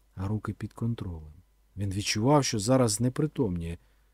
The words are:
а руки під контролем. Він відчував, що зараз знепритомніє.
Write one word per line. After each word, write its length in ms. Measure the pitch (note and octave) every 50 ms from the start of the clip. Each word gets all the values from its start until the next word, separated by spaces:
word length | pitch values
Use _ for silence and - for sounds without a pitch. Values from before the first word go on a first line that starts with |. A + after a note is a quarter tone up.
| _ _ -
а 120 | - F#2+ G2
руки 260 | G#2+ G#2 - - G2+
під 200 | - - G2+ -
контролем. 600 | - A#2 A#2 A#2 - - F#2+ F2 D#2+ D#2 D2+ D2+ - - _ _ _ _ _ - F#2
Він 120 | G2+ G2
відчував, 560 | F#2 G2+ G2 - - G#2+ G#2+ C3 D3+ D3 C3
що 140 | - - A2
зараз 320 | F#2+ A2+ B2+ C3 B2+ A2+
знепритомніє. 840 | G#2+ - A#2+ B2+ B2+ - D3+ D3+ - - C3+ G2+ F2+ F2 E2 E2 E2+ - _ _ _ _ _ _